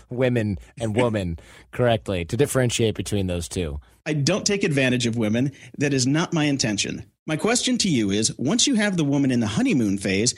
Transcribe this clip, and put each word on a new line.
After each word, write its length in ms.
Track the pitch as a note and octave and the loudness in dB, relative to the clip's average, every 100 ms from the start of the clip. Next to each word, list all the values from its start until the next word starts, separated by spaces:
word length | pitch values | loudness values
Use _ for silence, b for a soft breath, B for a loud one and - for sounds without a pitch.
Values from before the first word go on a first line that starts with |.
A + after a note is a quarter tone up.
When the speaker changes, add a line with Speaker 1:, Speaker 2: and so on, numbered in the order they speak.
| - | -8
Speaker 1:
women 500 | B2 B2+ A#2+ G#2+ F#2 B - | -2 0 0 0 -4 B -8
and 160 | A2+ G#2+ | -2 2
woman 420 | A#2+ G#2+ F2+ D#2+ - - | 2 0 -4 -6 -12 -20
<laughs> 160 | - | -10
correctly, 540 | - A#2+ A2 - F#2 E2+ | 0 0 0 -2 -6 -2
to 100 | A#2+ | 0
differentiate 580 | C#3+ C3 A#2+ - A2 | 0 2 0 2 0
between 340 | G2+ G#2 G2+ F#2 | -2 -4 -2 -2
those 200 | F2 - | -2 -4
two. 320 | F#2+ D#2+ C#2+ b b D#3+ | -6 -6 -6 b b -6
Speaker 2:
I 60 | |
don't 340 | D#3 C#3 G3 - | -2 0 0 0
take 200 | G3+ G3 | 0 0
advantage 420 | C#3 B2+ B2 A#2 | 2 2 2 0
of 80 | A#2 | 0
women. 380 | G#2 A#2 C3+ B B - | 0 0 0 B B -4
That 160 | C#3+ | 0
is 120 | C3+ B2 | 0 2
not 280 | D#3 - | 0 0
my 100 | D#3 | 0
intention. 640 | D3 C3+ A2+ G2+ - - - _ - | 0 0 -2 -2 -4 -6 -12 _ -8
My 120 | D#3 | -2
question 400 | G#3 B3 - B3 | 0 0 0 0
to 120 | G3+ | 2
you 220 | B2+ G2+ | 2 2
is, 260 | G#2 A2 - | 2 0 -2
once 300 | B2+ A#3+ C#4+ | 0 2 2
you 80 | A3 | 2
have 220 | G#3 F3+ | 2 0
the 80 | C#3+ | 0
woman 260 | C#3+ C3+ | 2 2
in 80 | A#2+ | 2
the 80 | G#2 | 0
honeymoon 500 | G#2+ C4 C#3+ G#2 G2 | 0 2 2 2 0
phase, 380 | G2+ F#2+ A#2+ | 0 0 0